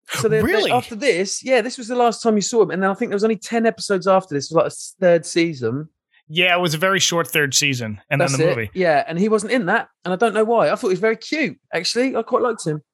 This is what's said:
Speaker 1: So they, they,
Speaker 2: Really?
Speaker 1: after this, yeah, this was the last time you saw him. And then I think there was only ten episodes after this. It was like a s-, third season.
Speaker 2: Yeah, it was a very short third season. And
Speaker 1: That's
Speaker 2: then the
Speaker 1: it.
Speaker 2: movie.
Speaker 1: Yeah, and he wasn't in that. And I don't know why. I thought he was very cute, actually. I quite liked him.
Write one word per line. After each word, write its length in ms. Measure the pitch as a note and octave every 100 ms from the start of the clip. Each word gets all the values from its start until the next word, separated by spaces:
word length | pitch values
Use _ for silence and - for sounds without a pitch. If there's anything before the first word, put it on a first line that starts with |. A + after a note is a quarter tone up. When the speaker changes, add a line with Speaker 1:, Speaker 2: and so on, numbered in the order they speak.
| -
Speaker 1:
So 160 | - A3
they, 100 | A3
they, 40 |
Speaker 2:
Really? 260 | A3+ G#4 B3
Speaker 1:
after 240 | B3 -
this, 500 | G#3+ C#4+ F3 G3 -
yeah, 160 | C4+ B3+
this 160 | A#3 C4
was 120 | A3+
the 80 | B3
last 260 | A#3+ -
time 140 | A#3 G#3
you 40 |
saw 200 | - A#3
him. 80 | F#3
And 120 | F3+
then 60 | F#3+
I 40 |
think 160 | G3 A#3
there 60 | G3+
was 80 |
only 120 | A3 A3
ten 300 | - A#3 A3+
episodes 400 | A3 - G3 F3+
after 280 | F#3+ F#3
this. 160 | C#3+ -
It 40 |
was 20 | D#3+
like 80 |
a 20 | -
s-, 280 | - - -
third 260 | F3+ E3+ E3
season. 640 | F3 E3+ C3+ A2+ C3+ D#3+ _ _ _ -
Speaker 2:
Yeah, 240 | D#3+ F3+ F3
it 40 |
was 140 | F3
a 40 | D#3
very 220 | F#3+ F#3+
short 260 | - E3+ E3
third 280 | D#3+ C#3
season. 460 | - C#3+ B2+ A2+ G#2 -
And 120 | C#3+
Speaker 1:
That's 160 | F3 C3+
Speaker 2:
then 100 | E3
the 60 |
Speaker 1:
it. 40 | B2
Speaker 2:
movie. 140 | G#2+
Speaker 1:
Yeah, 280 | F#3 F3 C#3+ -
and 120 | E3
he 100 | G#3+
wasn't 240 | G#3+ G3
in 140 | B3 F3
that. 220 | A3 - _
And 80 | F3
I 40 | F3+
don't 160 | A#3
know 100 | G#3
why. 240 | A3 A#3 D3+
I 60 | G3+
thought 120 | A3
he 40 |
was 80 | F3+
very 160 | A3 A3
cute, 420 | - D4+ A3+ - -
actually. 400 | E3+ F#3 A#3 C4
I 80 | B3+
quite 200 | A3+ A#3+
liked 220 | A#3+ A3+ E3
him. 160 | D3+ -